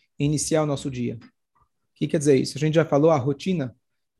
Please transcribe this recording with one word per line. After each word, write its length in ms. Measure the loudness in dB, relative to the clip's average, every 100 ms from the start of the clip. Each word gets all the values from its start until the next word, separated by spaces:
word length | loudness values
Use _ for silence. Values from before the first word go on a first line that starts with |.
| _ -4
iniciar 440 | -2 -2 0 0
o 40 | 0
nosso 240 | -4 -6
dia. 280 | -6 -6 -8
O 760 | -14 _ _ _ _ _ _
que 140 | -8 -4
quer 80 | 0
dizer 200 | 4 4
isso? 200 | 2 -2
A 40 |
gente 160 | 0 2
já 100 | 2
falou 240 | 4 4
a 80 | 2
rotina 580 | 0 -4 -4 -4 -4 -10 _ _ _